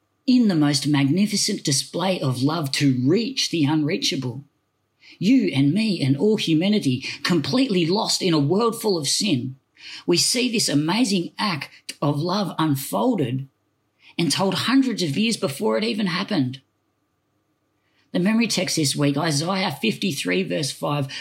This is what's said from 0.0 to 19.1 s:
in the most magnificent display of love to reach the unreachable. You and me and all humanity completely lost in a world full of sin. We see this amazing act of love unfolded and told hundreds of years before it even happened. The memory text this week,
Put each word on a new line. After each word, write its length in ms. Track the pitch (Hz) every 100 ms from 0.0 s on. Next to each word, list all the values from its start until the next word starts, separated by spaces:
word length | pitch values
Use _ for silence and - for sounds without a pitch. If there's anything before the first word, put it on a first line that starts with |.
| _ _ -
in 220 | 247 214
the 80 | 160
most 320 | 147 139 147
magnificent 800 | 143 139 175 202 202 - 196 -
display 520 | 135 - 170 190 175
of 200 | 135 120
love 300 | 143 165 139
to 260 | - 143 123 127
reach 440 | 196 226 - -
the 160 | 165 143
unreachable. 800 | 156 147 202 - 131 127 123 - _ _ _ _ _ - -
You 320 | 185 262 190
and 200 | 135 143
me 280 | 190 220 -
and 140 | 131 135
all 220 | 208 214
humanity 680 | - 156 196 208 139 127 - -
completely 640 | - 175 135 254 262 185 160
lost 360 | 208 190 -
in 120 | 190
a 60 | 156
world 420 | 139 190 233 226
full 160 | 214 170
of 120 | 143
sin. 480 | - 196 131 127 - _ _ - - -
We 80 | 175
see 340 | - 247 247
this 200 | 220 -
amazing 640 | 139 156 220 240 196 - -
act 320 | 208 151 - - - -
of 160 | 147 147
love 360 | 175 202 175 -
unfolded 920 | 160 135 - 202 247 202 117 135 135 _ _ _ _ _ - -
and 140 | 170
told 220 | - 190
hundreds 500 | 165 - 269 254 180
of 120 | 165 165
years 220 | 226 214
before 400 | 185 - 214 220
it 60 |
even 240 | 220 214 190
happened. 540 | 175 196 185 127 131 _ _ _ _ _ _ _ _ _ _ _ _ _ _ _
The 80 | 180
memory 280 | 185 220 233
text 280 | - 175 -
this 200 | 143 139
week, 220 | 143